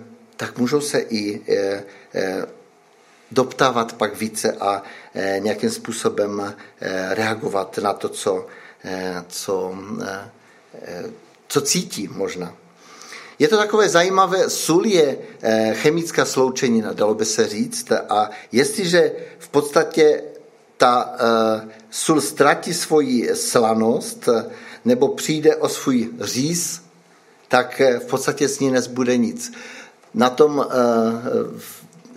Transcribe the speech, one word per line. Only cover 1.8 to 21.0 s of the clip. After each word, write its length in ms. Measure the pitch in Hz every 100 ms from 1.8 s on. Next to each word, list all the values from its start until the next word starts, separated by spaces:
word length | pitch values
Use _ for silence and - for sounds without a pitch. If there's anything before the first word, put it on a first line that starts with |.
| - - -
eh, 320 | 92 95 95 - - - _ _ _ _ _ _
doptávat 640 | 117 127 - 135 120 113
pak 240 | - 107 -
více 360 | 110 - 110
a, 300 | - 101 98 - - -
eh, 260 | - 95 98
nějakým 300 | 107 107 113
způsobem, 840 | - - 110 110 - 104 101 101 - - _
eh, 340 | 95 95 92
reagovat 640 | 98 110 110 110 98 92 -
na 140 | 101
to, 160 | 95 101
co, 380 | - 104 92 - - - -
eh, 400 | 95 95 92 90 85
co, 460 | - - 95 92 95 98 110 98
eh, 240 | 98 101 - _ _ _ -
eh, 220 | - 87 92 - - _ -
co 120 | -
cítí 480 | - 185 175 - 95
možná. 460 | 95 95 90 87 - _ _ - - - - - -
Je 100 | 151
to 80 | 214
takové 320 | 208 214 190
zajímavé, 640 | 165 185 190 185 185 143
sůl 360 | - - 170 220
je, 320 | 180 143 - - -
eh, 320 | 113 110 110
chemická 500 | 110 151 165 165 -
sloučenina, 680 | 127 135 131 127 131 113 101
dalo 220 | 90 107
by 100 | 107
se 240 | 110 - 104
říct, 440 | 104 123 - - 110 -
a 220 | 104 107 - -
jestliže 600 | 113 147 214 175 175 151 - - -
v 100 | -
podstatě 720 | 143 147 165 156 160 151 - - - - _ _ -
ta, 380 | 123 123